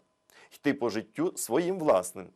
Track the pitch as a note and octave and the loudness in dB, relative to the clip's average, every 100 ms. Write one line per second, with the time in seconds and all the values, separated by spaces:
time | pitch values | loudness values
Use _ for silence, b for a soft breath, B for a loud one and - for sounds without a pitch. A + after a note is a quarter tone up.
0 | _ _ _ B B - C#3+ C#3 G3 G#3+ | _ _ _ B B -4 -2 0 0 -2
1 | - - F3 - - E3 F3 F#3+ D3+ F#2+ | -6 -4 -4 -4 -2 0 0 0 4 4
2 | F2+ F#2+ F2+ | 2 -8 -16